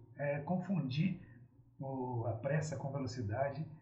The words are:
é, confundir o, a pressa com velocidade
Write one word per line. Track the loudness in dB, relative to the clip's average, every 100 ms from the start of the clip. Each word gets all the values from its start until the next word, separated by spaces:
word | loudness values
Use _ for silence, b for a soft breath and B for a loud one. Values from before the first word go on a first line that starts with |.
| -14 -4
é, | 0 0
confundir | 2 0 2 2 2 4 4 2 B B B -20 -18 -8
o, | -4 -2 -2 0 0
a |
pressa | 0 2 2 2 -2
com | -2
velocidade | -2 -2 -2 0 2 2 0 -6 B